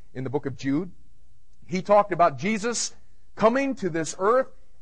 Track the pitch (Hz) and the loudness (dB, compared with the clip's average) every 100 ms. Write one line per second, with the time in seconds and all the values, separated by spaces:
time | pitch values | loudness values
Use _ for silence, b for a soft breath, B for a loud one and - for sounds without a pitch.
0 | - - 131 143 139 120 135 143 185 - | -10 -6 -2 -2 -2 -4 0 0 0 -8
1 | - - - - - - - 180 - 208 | -12 -12 -12 -12 -12 -12 -6 -4 6 6
2 | 202 165 170 135 175 220 226 233 - - | 6 4 4 4 0 0 0 -2 -4 -6
3 | - - - - 214 254 277 233 185 160 | -12 -12 -12 2 4 4 0 -2 -2 -2
4 | 156 - 196 254 262 - - - | -4 0 4 4 2 -6 -12 -6